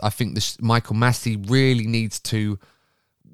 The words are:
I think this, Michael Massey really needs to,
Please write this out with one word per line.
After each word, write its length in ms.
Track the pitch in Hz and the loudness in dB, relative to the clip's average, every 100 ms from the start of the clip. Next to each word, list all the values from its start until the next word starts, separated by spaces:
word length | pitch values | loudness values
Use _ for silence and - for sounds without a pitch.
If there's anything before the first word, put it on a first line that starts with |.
I 60 | 107 | -4
think 260 | - 110 107 | -2 -4 -2
this, 240 | - - | -4 -2
Michael 340 | 117 117 - | 2 2 2
Massey 420 | 110 120 120 120 107 | 2 2 2 -2 -4
really 520 | 98 131 131 120 110 | 0 2 4 2 0
needs 320 | 117 110 - | -2 -2 -6
to, 400 | - 110 104 104 _ _ _ _ _ _ _ | -4 -2 -2 -4 _ _ _ _ _ _ _